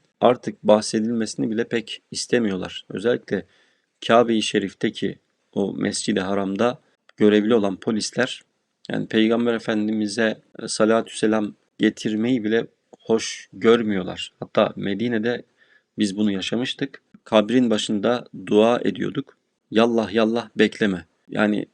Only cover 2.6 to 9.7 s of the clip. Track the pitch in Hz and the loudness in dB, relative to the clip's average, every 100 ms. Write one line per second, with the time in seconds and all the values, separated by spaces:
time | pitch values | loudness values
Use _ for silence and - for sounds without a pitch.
2.6 | 87 - - - 110 127 - 98 - _ | -6 -12 -12 -4 -2 -2 -2 -6 -6 _
3.6 | _ _ _ - - 117 117 113 104 104 | _ _ _ -10 2 4 4 2 0 -2
4.6 | 98 - 117 - 98 - _ _ _ - | -4 -4 -6 -4 -6 -8 _ _ _ -4
5.6 | 98 - 104 92 - 101 95 101 98 98 | -4 -2 -4 -4 -2 -2 0 -2 -2 0
6.6 | 117 - _ _ _ - 104 104 104 117 | -2 -2 _ _ _ 2 4 4 4 2
7.6 | 101 90 - 110 - - 123 - _ _ | 2 -2 -4 -4 -4 -4 -4 -4 _ _
8.6 | _ _ - 107 104 110 110 117 120 113 | _ _ -8 -8 -2 2 4 2 0 -2
9.6 | 110 | -2